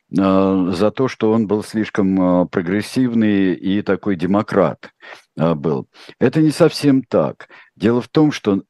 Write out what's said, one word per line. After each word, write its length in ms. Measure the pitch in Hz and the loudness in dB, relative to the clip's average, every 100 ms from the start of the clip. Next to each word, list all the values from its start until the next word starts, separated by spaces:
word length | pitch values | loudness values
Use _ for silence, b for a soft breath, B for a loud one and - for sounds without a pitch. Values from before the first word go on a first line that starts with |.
| - 90 | -6 -2
э, 540 | 98 95 95 95 90 | 2 2 2 0 -2
за 180 | 90 104 | 0 -2
то, 180 | - 110 | 0 -4
что 240 | - 110 | -2 0
он 140 | 113 98 | 0 0
был 180 | 104 98 | -4 -4
слишком, 800 | 110 104 - 95 95 90 90 | -6 -4 -2 0 2 2 2
э, 20 | 87 | 0
прогрессивный 1120 | 98 85 104 - 131 127 117 107 98 92 87 | -2 -2 -4 -2 -2 0 2 2 2 0 -2
и 260 | 98 101 | -2 -2
такой 340 | 101 95 104 87 | -2 -2 -2 -4
демократ, 760 | 87 101 107 101 80 - - _ B B B - | 0 -2 0 0 0 -2 -16 _ B B B -4
э, 180 | 82 | -2
был. 360 | 78 80 67 - B B B | -2 -2 -4 -8 B B B
Это 200 | 123 160 | 0 2
не 120 | 156 | 0
совсем 520 | - 160 - 147 135 | 4 2 2 2 2
так. 460 | - 95 69 - - B B - | 2 0 0 -6 -20 B B -4
Дело 260 | 104 120 | 0 0
в 60 | - | 0
том, 240 | 160 151 | 2 2
что 320 | - 104 98 | 0 -2 -2